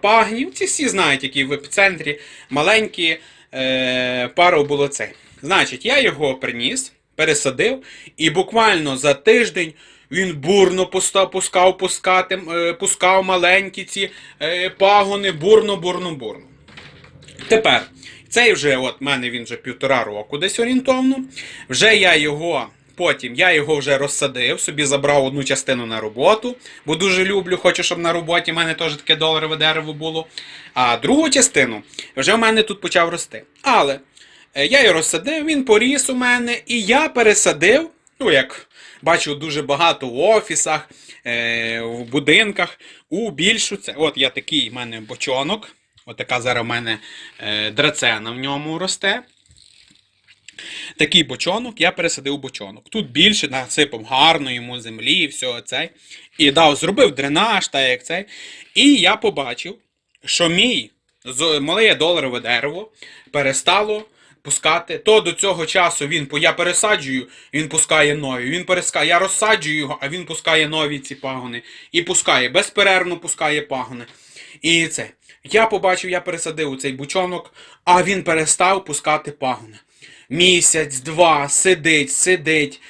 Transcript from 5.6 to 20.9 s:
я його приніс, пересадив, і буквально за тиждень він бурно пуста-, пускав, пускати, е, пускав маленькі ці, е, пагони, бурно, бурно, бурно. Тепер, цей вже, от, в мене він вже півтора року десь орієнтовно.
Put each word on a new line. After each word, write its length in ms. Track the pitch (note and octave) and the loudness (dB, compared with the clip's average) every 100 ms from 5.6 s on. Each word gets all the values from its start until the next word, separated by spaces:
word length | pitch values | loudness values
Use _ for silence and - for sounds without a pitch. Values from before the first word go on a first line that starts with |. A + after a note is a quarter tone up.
| C#3+ B2+ G#3+ | 0 -2 0
я 140 | C#4 | 2
його 340 | A3 C#3 C#3+ | 2 0 -2
приніс, 580 | C3 B2 A#2+ B2+ B3+ - _ _ | -2 -6 -4 -4 -4 -8 _ _
пересадив, 680 | - D#3+ D3 C#3 B2 G3+ C4 - - - - | -2 0 2 0 0 -2 -2 -10 -20 -20 -2
і 140 | D#3 | -2
буквально 680 | D#3+ F3+ A3 A3 F3+ D3+ C3 | 0 0 2 2 2 0 0
за 180 | C#3+ | 0
тиждень 580 | C#3 - A#3+ G#3 E3+ D#3+ - - _ - | 2 4 4 4 -2 -6 -8 -20 _ -8
він 240 | D#3+ F#3 | -4 -4
бурно 520 | D3+ C#3+ G3+ F#3 F#3 F3+ | -4 2 6 6 4 -2
пуста-, 400 | F#3 - G3 F#3+ | -2 0 0 0
пускав, 520 | F#3+ - F#3 F#3 F#3+ | -2 -2 4 4 4
пускати, 640 | F#3 - - F#3 F#3 F#3+ D#3+ | -4 -4 0 0 0 -6 -6
е, 200 | E3+ E3+ | -2 -2
пускав 520 | E3+ F#3+ - F#3 F#3+ | -2 -2 2 4 4
маленькі 600 | F#3 F#3 F3 F#3+ G3 F#3+ | 4 2 4 2 0 -10
ці, 260 | F#3 G3 F#3+ - - - | -12 -8 -8 -8 -20 -10
е, 280 | D#3 F3+ F#3 | -6 -4 -4
пагони, 640 | F#3 G3 G3+ G3 G3+ G3 | 2 4 6 4 -2 -4
бурно, 440 | D#3+ F3+ A3 G#3 F#3+ | -2 6 6 6 -2
бурно, 340 | F3 F3+ F3+ | -4 -4 -6
бурно. 340 | D3 A2 G2 - - _ - - - - - - - - | -8 -10 -12 -18 -20 _ -20 -20 -20 -20 -20 -20 -14 2
Тепер, 340 | A3 E3+ A#2+ - - - - - | 2 4 2 0 -18 -20 -20 -4
цей 240 | - A#3+ | 2 4
вже, 240 | E3 C#3+ C3 | 4 2 0
от, 240 | B2+ - | -2 -6
в 40 | |
мене 260 | C#3 C3+ B2 | -4 -2 -4
він 140 | A#2+ | -6
вже 120 | A2+ A#2+ | -10 -12
півтора 480 | C3 A#2+ C3+ B2+ | -10 -6 0 0
року 340 | G#2+ G#2 G#2 C#3+ | 0 -6 -8 -4
десь 220 | F#3+ - | -4 -2
орієнтовно. 560 | A#3 B3+ C4 | 0 0 0